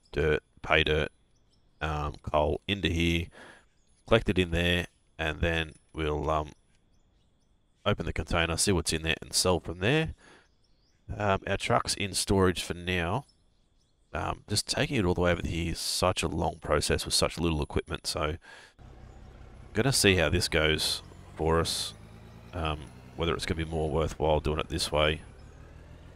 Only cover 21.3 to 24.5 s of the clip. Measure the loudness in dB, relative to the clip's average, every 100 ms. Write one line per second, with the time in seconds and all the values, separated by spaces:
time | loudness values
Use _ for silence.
21.3 | -4 0 2 0 -2 -6 -10 -20 -20 -20
22.3 | -20 -12 -6 -4 -4 -10 -18 -16 -4 -2
23.3 | -2 -2 -4 -4 -2 -2 0 -2 0 2
24.3 | 2 0